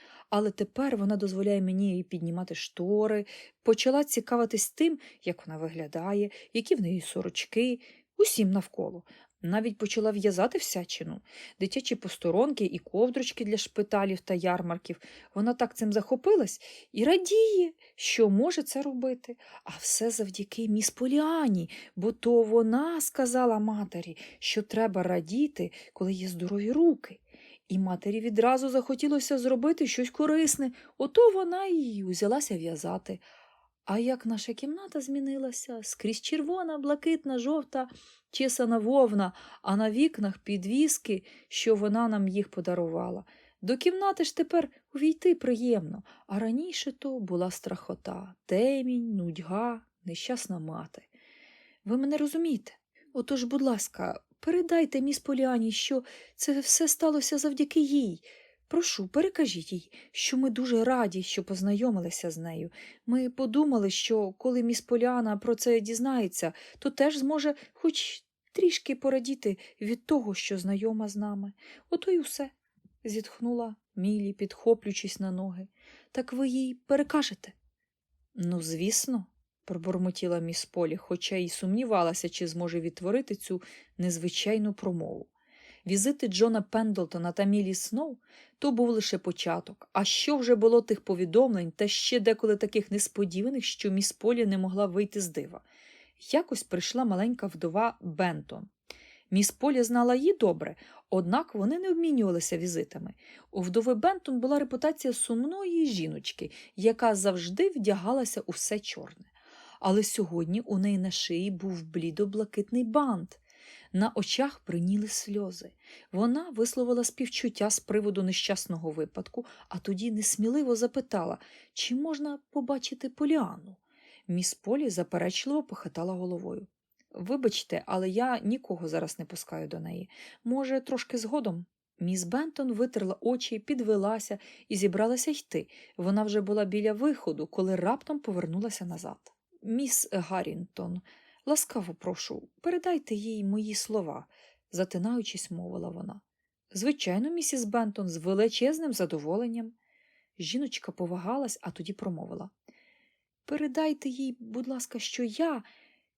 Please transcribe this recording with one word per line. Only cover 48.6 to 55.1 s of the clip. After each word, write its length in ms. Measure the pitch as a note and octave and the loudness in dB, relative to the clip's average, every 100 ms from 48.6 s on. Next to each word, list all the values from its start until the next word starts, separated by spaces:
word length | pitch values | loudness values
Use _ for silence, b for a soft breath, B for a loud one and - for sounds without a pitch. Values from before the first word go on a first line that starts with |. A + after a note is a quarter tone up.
| B3+ C#4 B3+ B3 A#3 G3 | 4 2 0 -2 -2 -2
нудьга, 640 | F3 D#3+ E3 G3 A#3+ A#3 - _ F3 | -2 -6 -6 -4 -2 -4 -12 _ -12
нещасна 540 | E3 - B3 - F3+ | -8 -6 -6 -6 -8
мати. 420 | D#3 E3 E3 - - b b b b b b b G3 | -8 -10 -12 -18 -20 b b b b b b b -4
Ви 120 | B3 | -2
мене 200 | C#4 D4 | 0 0
розумієте? 540 | D4 D#4+ E4 C4 - - _ b b | 0 0 0 -2 -4 -20 _ b b
Отож, 300 | B3+ A#3+ C4+ | -8 -2 -2
будь 180 | A#3+ C#4 | 0 0
ласка, 600 | C4+ G#3+ - - G#3 - - _ | 2 0 -4 -6 -6 -6 -12 _
передайте 640 | - F4 E4+ E4+ D4+ C4+ | 0 0 2 2 2 2
міс 180 | C4+ | 0